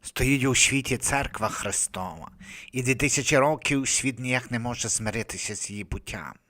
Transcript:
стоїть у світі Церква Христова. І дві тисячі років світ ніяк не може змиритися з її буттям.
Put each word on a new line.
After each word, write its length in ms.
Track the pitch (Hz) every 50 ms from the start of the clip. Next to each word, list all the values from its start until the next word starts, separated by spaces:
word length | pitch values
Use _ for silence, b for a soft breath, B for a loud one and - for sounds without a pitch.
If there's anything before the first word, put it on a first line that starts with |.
стоїть 440 | _ - - - 120 127 139 139 127
у 100 | 123 131
світі 420 | - - - 127 135 123 - 127 113
Церква 520 | - - - 139 139 - - - 110 107
Христова. 800 | - - - 104 98 - - - - 95 92 92 80 80 82 - - B B B B B B B
І 120 | B 127 127
дві 120 | 127 131
тисячі 420 | 117 147 143 - - 131 - 156 139
років 500 | 135 143 156 151 - - 147 139 135 123
світ 320 | - - - 131 127 110
ніяк 320 | 123 127 127 127 120 107
не 80 | 120 117
може 300 | 113 120 120 - - 113
змиритися 680 | - 117 110 110 104 113 110 - - 92 - - 107
з 140 | 95 - -
її 140 | 101 104 101
буттям. 500 | 82 - 82 - - - 101 80 71 - - _ _